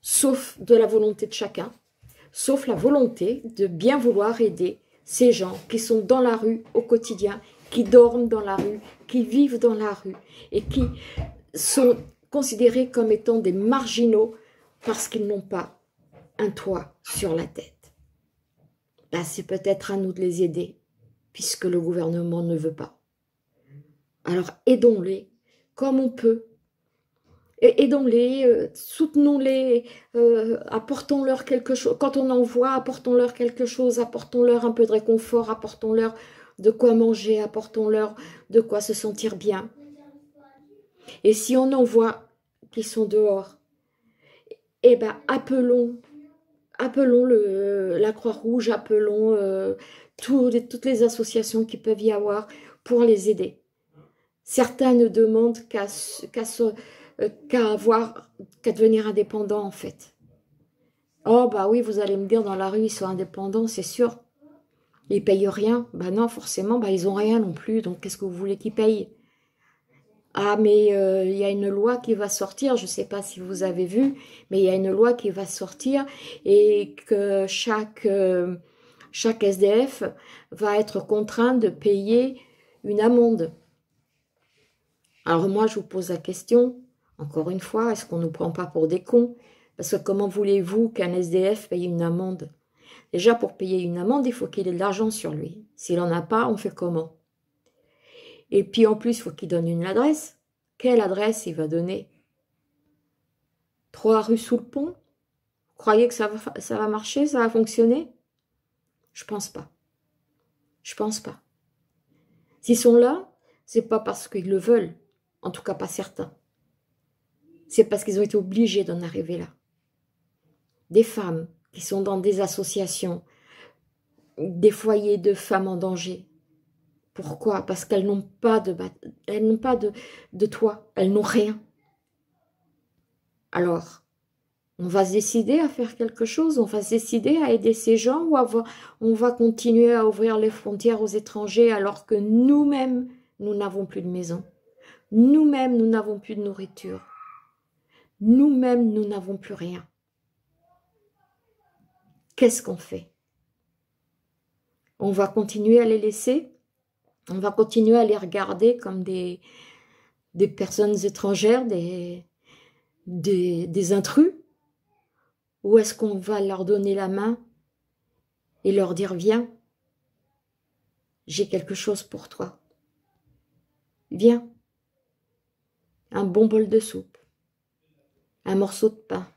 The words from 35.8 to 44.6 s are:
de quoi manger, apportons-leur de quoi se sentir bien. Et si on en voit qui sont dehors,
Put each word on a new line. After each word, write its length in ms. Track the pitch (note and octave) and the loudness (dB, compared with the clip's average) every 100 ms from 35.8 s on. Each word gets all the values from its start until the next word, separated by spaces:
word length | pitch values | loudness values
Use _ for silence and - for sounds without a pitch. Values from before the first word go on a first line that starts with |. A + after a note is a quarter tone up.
| A3 A3 A3+ A3 - - - - | -2 0 0 -4 -20 -20 -20 0
de 120 | G3+ | 0
quoi 240 | A3 B3 | 4 4
manger, 460 | A3+ A3+ G#3+ G3 G#3+ | 6 4 2 0 0
apportons-leur 760 | G#3 A3 G#3+ A3+ G#3+ G#3+ G#3+ G#3+ - - _ | 0 -8 -8 -4 0 0 -2 -6 -20 -20 _
de 100 | A3 | 2
quoi 200 | A3+ G#3 | 2 -4
se 140 | G#3 | -4
sentir 420 | G#3+ G#3+ G#3 A3 G3 | -6 -6 -6 -6 -4
bien. 340 | G3+ F#3+ A3 - - - - - _ C#4+ C#4 _ _ _ _ _ - - | -4 -4 -6 -18 -20 -20 -20 -20 _ _ _ _ _ _ _ _ -20 0
Et 80 | G3 | 4
si 240 | G#3+ - B3+ | 4 2 2
on 160 | C4 | 2
en 120 | C4+ | 4
voit 440 | A#3+ A3 A3+ - - _ _ _ _ | 4 4 4 -2 -14 _ _ _ _
qui 100 | - | -10
sont 220 | A3 - | -8 -4
dehors, 520 | G#3+ G#3 G#3+ G3 F#3 _ _ _ _ _ _ _ _ _ _ - | 0 2 2 0 -4 _ _ _ _ _ _ _ _ _ _ -20